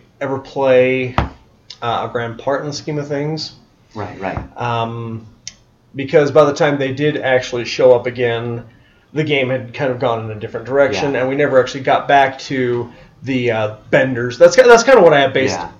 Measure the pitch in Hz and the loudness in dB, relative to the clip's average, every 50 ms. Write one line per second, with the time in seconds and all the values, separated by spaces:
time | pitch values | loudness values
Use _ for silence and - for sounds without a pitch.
0 | _ _ _ - 143 131 135 135 135 - - 143 139 131 127 127 127 127 131 131 | _ _ _ -10 -8 -6 -6 -8 -10 -10 -6 -2 0 2 4 4 4 2 0 -2
1 | 127 123 123 - - - - - _ _ _ _ _ - - - - 120 113 92 | -4 -4 -4 -4 -4 -4 -6 -16 _ _ _ _ _ -20 -16 -10 -6 -6 -4 -4
2 | - 113 110 123 117 117 113 113 - 135 139 143 151 151 143 - - - 151 147 | -4 -6 -6 -6 -6 -8 -10 -8 -6 -4 -4 -4 -4 -8 -10 -10 -8 -8 -8 -8
3 | 143 143 147 139 147 151 160 156 - - - _ _ _ _ _ _ _ - 110 | -6 -6 -6 -6 -4 -6 -6 -8 -10 -12 -16 _ _ _ _ _ _ _ -12 -12
4 | 101 92 - 90 95 92 - - - - - - 113 120 117 117 117 117 117 117 | -12 -12 -10 -10 -8 -8 -8 -8 -10 -12 -12 -8 -6 -4 -4 -4 -4 -6 -6 -10
5 | 117 113 113 113 110 - - _ _ - - _ _ _ _ _ _ _ - 131 | -10 -10 -12 -12 -14 -16 -20 _ _ -20 -20 _ _ _ _ _ _ _ -12 -10
6 | 135 131 - 160 147 131 123 151 147 143 143 - 170 147 143 143 135 135 131 120 | -4 0 2 2 2 4 4 4 4 4 2 0 0 0 0 -2 -2 -4 -4 -2
7 | 147 151 147 - - 131 131 127 123 - - 120 117 110 - - 139 127 123 120 | -2 -2 -2 -2 -2 0 0 0 -2 -2 -6 -8 -6 -6 -2 4 4 6 6 4
8 | 120 127 117 120 123 120 117 117 117 120 117 117 117 - - _ _ _ _ _ | 2 -2 -4 -2 -2 -2 -2 -2 -6 -6 -8 -10 -12 -16 -20 _ _ _ _ _
9 | _ _ - 143 156 127 147 135 131 123 131 127 113 117 117 - 147 135 123 117 | _ _ -6 -6 -4 -2 0 0 0 0 -2 -4 -6 -8 -8 -6 -4 -4 -4 -2
10 | 131 123 117 113 110 110 107 104 107 107 - 113 117 117 131 139 143 131 - - | -2 -2 -2 -2 -6 -8 -10 -10 -12 -10 -10 -10 -8 -2 0 2 2 2 0 -2
11 | 151 143 139 120 127 131 135 139 147 135 131 131 123 123 - 139 127 143 135 117 | -2 -2 -2 -2 -2 -2 0 0 0 2 4 2 2 2 -2 -6 -2 -2 -2 0
12 | - - 143 139 139 135 135 - - - 147 131 127 123 120 120 117 113 - - | 0 2 4 4 4 2 -2 -6 -10 -8 -4 -4 -2 -2 -2 -4 -6 -8 -12 -20
13 | - - _ _ - 120 135 127 123 117 113 110 110 107 107 - - - - 147 | -20 -20 _ _ -8 -6 -4 -2 -2 -2 -2 -2 -2 -4 -6 -10 -6 -2 0 0
14 | 131 131 131 117 120 123 120 - 170 175 170 - 254 240 240 220 - - 269 233 | 0 0 -2 -4 -4 -4 2 6 6 6 8 8 8 8 8 8 6 6 6 6
15 | 185 165 151 143 139 135 - 135 131 101 92 90 87 85 - - | 8 6 6 6 4 2 0 0 -2 -2 -2 -4 -8 -10 -14 -10